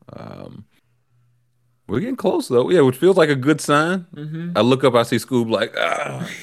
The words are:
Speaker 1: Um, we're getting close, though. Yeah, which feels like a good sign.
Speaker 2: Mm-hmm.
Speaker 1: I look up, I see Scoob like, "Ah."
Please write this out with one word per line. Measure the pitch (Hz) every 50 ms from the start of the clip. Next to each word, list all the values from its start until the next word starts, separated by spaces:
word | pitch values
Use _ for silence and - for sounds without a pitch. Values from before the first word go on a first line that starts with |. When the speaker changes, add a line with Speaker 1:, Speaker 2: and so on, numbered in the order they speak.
| _ -
Speaker 1:
Um, | - - - - 50 50 50 - - - 104 _ _ _ _ _ _ _ _ _ _ _ _ _ _ _ _ _ _ _ _ _ _ _ _
we're | - 95 131
getting | 196 254 269
close, | - 190 185 - 330 254 -
though. | 127 120 131 165
Yeah, | 180 170
which | 143 131 127
feels | - 170 185 196 185
like | 160 147
a | 143
good | 131 123 147 156 143
sign. | - 151 147 147 156 170 185 190 175 - -
Speaker 2:
Mm-hmm. | 147 151 151 160 160 170 175 175
Speaker 1:
I | -
look | 113 123 131 131 147
up, | 131 117
I | 120
see | 117 - 127
Scoob | 110 - - 131 120 117 113
like, | 110 98 113 - -
"Ah." | - - - - - 147 143 135 135 175 - - -